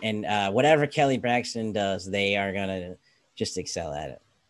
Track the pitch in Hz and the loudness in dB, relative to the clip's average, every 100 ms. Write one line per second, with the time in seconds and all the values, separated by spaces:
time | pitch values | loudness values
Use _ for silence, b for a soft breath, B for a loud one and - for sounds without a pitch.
0 | 110 107 104 104 98 104 139 156 147 156 | -4 -2 0 0 2 4 6 6 4 2
1 | 143 127 120 120 120 117 110 104 98 95 | 2 2 2 0 0 -4 -2 0 0 -2
2 | 92 98 98 101 98 95 95 95 90 90 | -2 0 2 2 0 -2 -4 -4 -8 -12
3 | _ _ _ - 110 - 87 92 82 73 | _ _ _ -6 -6 -4 -6 -6 -6 -6
4 | 76 62 _ _ _ | -8 -12 _ _ _